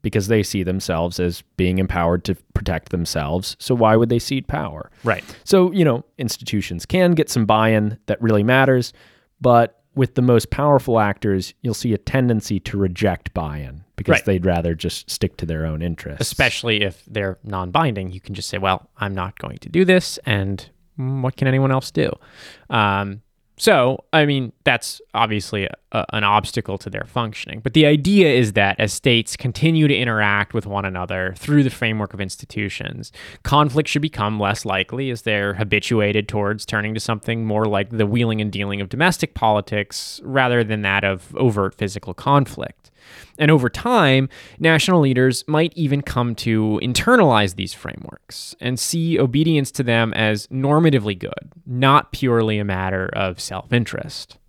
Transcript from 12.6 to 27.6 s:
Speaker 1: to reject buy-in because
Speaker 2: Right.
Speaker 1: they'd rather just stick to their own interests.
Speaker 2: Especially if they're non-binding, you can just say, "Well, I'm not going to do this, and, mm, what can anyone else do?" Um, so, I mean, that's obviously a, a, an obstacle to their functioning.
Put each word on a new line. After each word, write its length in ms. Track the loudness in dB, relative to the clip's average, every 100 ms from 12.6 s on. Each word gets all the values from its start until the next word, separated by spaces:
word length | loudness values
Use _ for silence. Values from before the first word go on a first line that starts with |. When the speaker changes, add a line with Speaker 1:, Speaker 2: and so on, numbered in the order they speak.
Speaker 1:
to 160 | -4 -2
reject 560 | -2 2 0 0 -6
buy-in 500 | -6 -6 -8 -12 -16 -16 -8
because 160 | 0
Speaker 2:
Right. 120 | 2 2
Speaker 1:
they'd 200 | 0 2
rather 300 | 0 0 -2
just 340 | -4 -6 -10
stick 260 | -4 -4 -4
to 80 | -6
their 200 | -4 -4
own 160 | -4
interests. 400 | -6 -6 -10 -8
Speaker 2:
Especially 640 | -6 0 0 0 -2 0
if 200 | -2 -6 _
they're 320 | -6 -6 -6
non-binding, 680 | -8 -6 -2 0 0 -2 -8
you 80 | -10
can 120 | -12
just 140 | -10 -8
say, 120 | -2
"Well, 300 | 0 -2 -4 -8
I'm 160 | -6
not 240 | -4 -6 -8
going 180 | -12 -12
to 120 | -4
do 140 | 2
this, 360 | 4 4 2 -8 -4
and, 440 | -2 -2 -6 -12 _ _ -8
mm, 240 | -6 -4
what 140 | -4 -2
can 140 | 0
anyone 220 | 2 2
else 200 | 0 -2
do?" 200 | -2 -2 -4 -16 -20 -20 -20 _
Um, 520 | 0 2 2 -2 -10 _ _ _ _
so, 460 | 4 4 4 0 _
I 140 | 2 2
mean, 260 | 0 -4 _ 0
that's 360 | 0 -2 -14 -8 -2
obviously 500 | 0 0 -4 -6 -6
a, 80 | -8 _
a, 140 | -6 -4
an 100 | 0
obstacle 540 | 2 2 0 -8 -6 -10
to 140 | -8
their 140 | -10 -8
functioning. 520 | -6 -6 -8 -14 -8